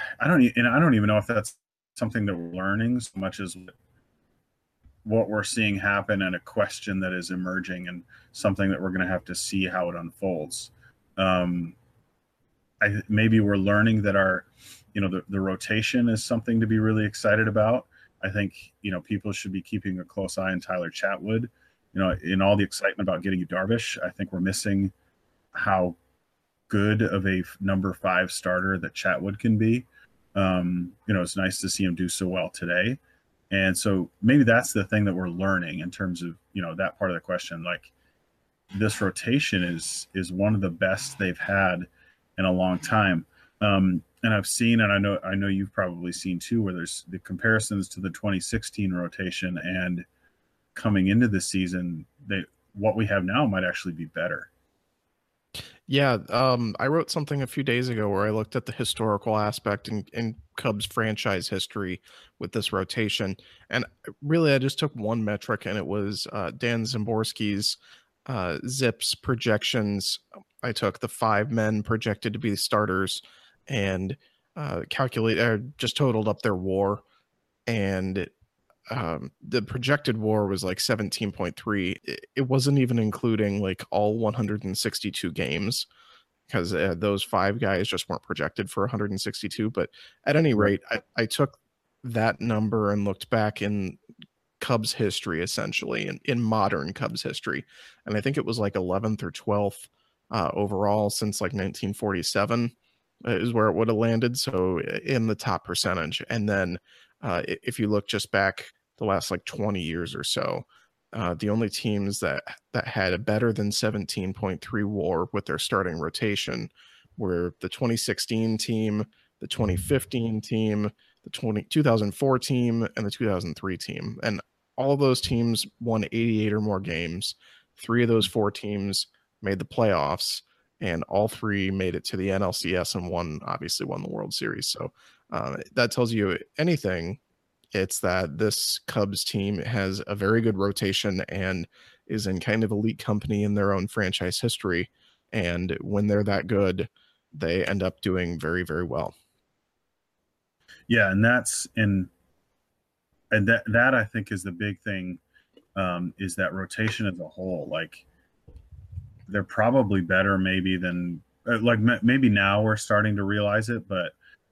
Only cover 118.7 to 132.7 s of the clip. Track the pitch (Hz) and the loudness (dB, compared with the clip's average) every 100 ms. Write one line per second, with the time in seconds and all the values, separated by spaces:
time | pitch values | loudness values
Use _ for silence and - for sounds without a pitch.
118.7 | 113 110 107 104 _ _ _ - - 107 | 0 0 0 -4 _ _ _ -8 -2 0
119.7 | 90 85 135 - 127 113 110 - 113 110 | 0 0 0 0 -2 -2 -2 -2 0 2
120.7 | 104 104 - _ _ - - 117 107 - | 2 -2 -4 _ _ -16 -6 -4 -4 0
121.7 | 160 143 113 104 - 139 127 - 127 120 | 2 4 4 2 0 2 2 2 2 2
122.7 | 117 113 - 104 - 113 95 82 76 95 | 2 0 -2 -6 -2 0 0 -2 -6 -6
123.7 | 87 - 85 - - - 104 - _ _ | -6 -8 -8 -8 -6 -4 -4 -6 _ _
124.7 | - 135 139 139 127 - 117 117 113 - | -2 2 4 4 4 2 2 2 0 -4
125.7 | - 117 110 95 117 117 110 107 107 107 | -6 -2 0 0 0 2 2 2 2 0
126.7 | 95 95 82 85 87 - - _ - _ | -2 -2 -4 -4 -4 -6 -10 _ -20 _
127.7 | _ - 117 120 113 104 120 101 - 104 | _ 0 2 4 4 4 2 0 -2 -6
128.7 | 104 98 95 - _ _ _ 107 98 - | -4 -2 -2 -4 _ _ _ -4 -4 -2
129.7 | - 113 87 71 90 - - - _ _ | 2 4 4 2 -2 -4 -6 -10 _ _
130.7 | _ 101 82 - 98 110 - 113 101 95 | _ -4 -2 0 2 2 0 -2 0 0
131.7 | 95 92 87 - 95 98 95 98 90 85 | 0 -2 -2 -4 -2 0 0 0 -2 -2